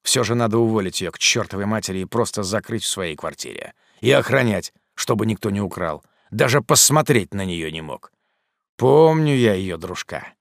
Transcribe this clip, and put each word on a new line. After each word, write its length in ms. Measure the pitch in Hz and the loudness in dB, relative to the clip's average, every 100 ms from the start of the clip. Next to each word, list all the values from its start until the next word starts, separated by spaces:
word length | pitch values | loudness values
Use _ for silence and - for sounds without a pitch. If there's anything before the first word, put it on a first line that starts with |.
Все 220 | - - | -2 0
же 100 | 110 | 0
надо 240 | 120 117 113 | 0 2 2
уволить 420 | 113 110 92 - | 2 0 -2 -4
ее 120 | 92 | -8
к 60 | - | -2
чертовой 480 | - 120 104 98 101 | 0 0 -2 -6 -4
матери 340 | 110 - 95 | -4 -4 -6
и 40 | |
просто 380 | 92 117 110 - | -4 -2 -2 -2
закрыть 400 | 95 104 - 113 | -4 -4 -4 -6
в 60 | - | -4
своей 280 | - 87 76 | -4 -6 -6
квартире. 580 | 80 73 62 - - - _ _ | -10 -10 -12 -12 -14 -18 _ _
И 100 | 117 | 2
охранять, 600 | 135 123 135 120 95 - - _ | 2 4 2 2 -2 -6 -14 _
чтобы 320 | - - 113 110 | -8 -2 0 0
никто 240 | 110 110 | -2 -2
не 100 | 101 | -2
украл. 420 | 98 90 85 76 - _ _ | -4 -4 -6 -6 -12 _ _
Даже 320 | 110 135 135 | 0 2 2
посмотреть 720 | - 143 - 151 - 123 90 | 2 4 4 4 2 2 0
на 100 | 98 | -4
нее 260 | 95 85 78 | -6 -6 -6
не 120 | 80 | -8
мог. 300 | 78 65 - _ _ _ _ _ _ - | -10 -12 -16 _ _ _ _ _ _ 0
Помню 580 | 123 143 160 160 151 | 6 8 6 6 2
я 200 | 135 117 | 4 4
ее 220 | 95 95 85 | 2 -2 -6
дружка. 580 | 87 90 - 73 - - | -8 -10 -10 -12 -12 -20